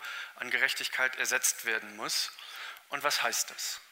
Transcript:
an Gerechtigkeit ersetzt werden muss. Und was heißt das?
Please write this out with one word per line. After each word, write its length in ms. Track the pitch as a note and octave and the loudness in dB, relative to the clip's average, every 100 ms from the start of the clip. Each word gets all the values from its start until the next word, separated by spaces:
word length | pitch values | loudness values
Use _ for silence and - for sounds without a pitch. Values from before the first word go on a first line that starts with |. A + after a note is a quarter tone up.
| - - - - | -4 -8 -8 -6
an 120 | B2+ | 0
Gerechtigkeit 680 | B2 C3 - B2+ - B2+ - | 2 2 2 -2 2 2 2
ersetzt 480 | B2 B2+ - - A#2 | 2 4 4 2 2
werden 300 | A2 G#2+ G#2 | 0 -2 -6
muss. 360 | C3 - - - - - - - - | -2 0 0 -4 -12 -10 -10 -12 -8
Und 160 | C#3 | 0
was 180 | D3 - | 2 4
heißt 300 | B2 G#2+ - | 2 2 0
das? 300 | - - - - | -2 -6 -6 -10